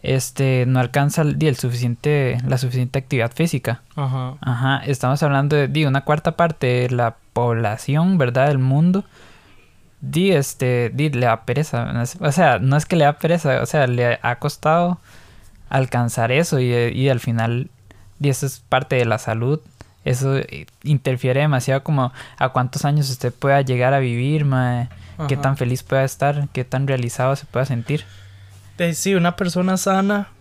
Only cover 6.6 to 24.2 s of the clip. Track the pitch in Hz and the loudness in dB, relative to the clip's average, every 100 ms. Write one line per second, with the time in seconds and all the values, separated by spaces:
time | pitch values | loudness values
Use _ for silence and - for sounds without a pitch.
6.6 | 131 123 123 123 117 - _ - 120 113 | 0 0 0 0 0 -2 _ -2 0 0
7.6 | 110 110 - 147 175 190 123 123 143 139 | -2 -4 -2 0 2 2 2 2 2 2
8.6 | 131 139 170 190 - - - - - - | 2 4 4 2 -2 -16 -20 -20 -20 -20
9.6 | _ - - _ 135 147 190 165 135 - | _ -20 -20 _ -4 0 2 2 0 -2
10.6 | 127 123 120 123 151 135 120 113 - 123 | 0 0 0 0 -2 2 2 2 0 -2
11.6 | 151 117 120 120 120 - 156 143 165 113 | -2 -2 -2 -2 -4 -2 0 4 4 4
12.6 | 131 143 - 175 143 147 160 170 156 127 | 4 2 2 2 4 2 0 0 2 0
13.6 | 120 156 131 123 120 120 120 120 147 - | 0 0 2 2 0 0 -2 -2 -6 -2
14.6 | 151 165 175 175 - - - - - - | 0 2 2 -2 -8 -20 -20 -20 -20 -20
15.6 | - 135 131 123 120 - 117 131 170 143 | -4 -2 0 0 -2 0 0 2 2 0
16.6 | 127 120 120 - 135 123 - 113 113 120 | 2 2 0 0 0 0 0 -2 0 -2
17.6 | - _ - - - - 143 131 139 - | -6 _ -20 -20 -20 -4 -2 0 -4 -8
18.6 | - 131 127 127 117 110 - 110 120 156 | -2 -2 0 0 2 0 -2 -4 -2 -4
19.6 | - _ - _ - 123 135 135 - 76 | -6 _ -20 _ -4 -2 0 -2 -4 -12
20.6 | 78 _ 143 143 - 127 131 127 151 135 | -16 _ -2 0 0 -2 0 2 2 0
21.6 | 120 135 139 147 123 - - - 131 135 | 0 -2 0 0 -2 -4 -20 -4 -2 0
22.6 | 127 147 143 147 135 127 123 - 143 139 | -2 -2 0 0 -2 -4 -6 -4 2 2
23.6 | 135 123 123 139 127 117 | 2 0 2 2 0 -2